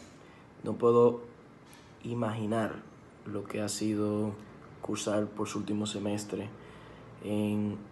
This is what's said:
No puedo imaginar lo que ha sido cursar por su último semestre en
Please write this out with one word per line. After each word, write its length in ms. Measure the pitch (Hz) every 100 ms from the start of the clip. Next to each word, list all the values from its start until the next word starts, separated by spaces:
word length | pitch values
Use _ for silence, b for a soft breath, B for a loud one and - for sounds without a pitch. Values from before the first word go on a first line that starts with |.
| B B B B B -
No 100 | 110
puedo 480 | 107 117 120 120 120 - - - - B B B B
imaginar 800 | 117 120 110 110 107 113 104 - - - - - -
lo 200 | 104 101
que 160 | 107
ha 60 | 104
sido 680 | - 107 104 104 104 107 104 - - - -
cursar 420 | - 107 110 104 104
por 220 | - 104
su 100 | 104
último 300 | 101 104 104
semestre 640 | 104 101 101 - 95 101 B B B B B B -
en 540 | 101 104 104 104 104 101 -